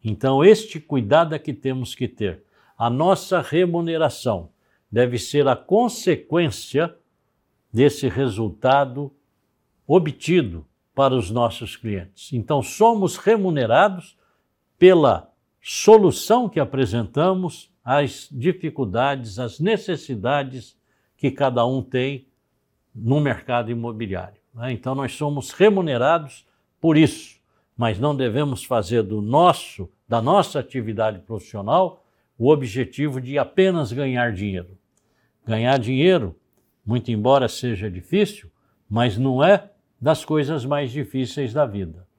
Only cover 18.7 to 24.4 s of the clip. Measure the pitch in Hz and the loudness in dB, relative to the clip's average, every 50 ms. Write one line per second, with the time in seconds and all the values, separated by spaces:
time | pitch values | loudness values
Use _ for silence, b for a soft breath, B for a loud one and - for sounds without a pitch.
18.7 | - - 131 98 90 117 127 139 139 135 120 110 95 120 127 113 - - 151 208 | -6 -4 -6 -2 -2 -2 0 0 -2 -4 -8 -12 -10 -8 -10 -10 -6 -4 -2 -2
19.7 | 226 185 - - 175 - - - 131 104 92 120 143 143 139 131 131 127 101 - | -2 -2 -2 -6 -8 -8 -6 -10 -10 -4 -2 -2 -2 -2 -2 -6 -12 -16 -16 -18
20.7 | _ _ _ _ _ _ _ _ _ _ - 135 131 - 143 131 123 123 117 123 | _ _ _ _ _ _ _ _ _ _ -4 -4 0 0 -2 0 2 0 0 0
21.7 | 131 131 - - - 127 127 139 139 127 _ _ _ _ _ _ _ _ _ _ | 0 -4 -6 -4 -4 -4 -4 -4 -6 -10 _ _ _ _ _ _ _ _ _ _
22.7 | _ _ _ _ _ 113 110 117 135 151 147 139 120 - - - 123 120 117 113 | _ _ _ _ _ -8 -2 0 0 2 2 0 -2 -4 -4 -4 -2 -2 -2 -4
23.7 | 120 117 117 120 110 107 113 98 95 87 92 98 - _ | -8 -6 -8 -8 -8 -8 -8 -6 -6 -8 -10 -12 -18 _